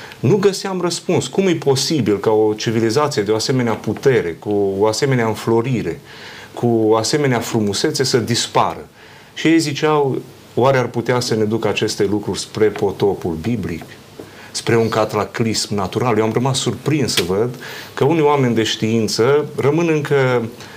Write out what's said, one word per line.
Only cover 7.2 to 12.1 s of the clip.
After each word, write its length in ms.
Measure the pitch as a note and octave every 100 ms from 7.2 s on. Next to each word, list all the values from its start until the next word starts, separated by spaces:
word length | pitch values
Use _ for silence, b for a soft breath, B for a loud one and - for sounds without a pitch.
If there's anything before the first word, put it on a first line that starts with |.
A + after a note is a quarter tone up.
| C#3+ B2
frumusețe 640 | B2 A#2 G#2 G2 D#3+ D3
să 140 | C3 B2+
dispară? 720 | G#2 A#2 - C3 G2+ F2 D2+ B B B B
Și 140 | - D#3
ei 120 | E3
ziceau: 600 | D3+ C3+ D3+ D3+ C#3+ A#2+ - - -
„Oare 240 | - B2 C3
ar 100 | A#2
putea 320 | B2 A2+ B2
să 160 | A#2+ A2
ne 80 |
ducă 240 | G#2+ A2 A2
aceste 380 | F#2+ A2 -
lucruri 340 | G2+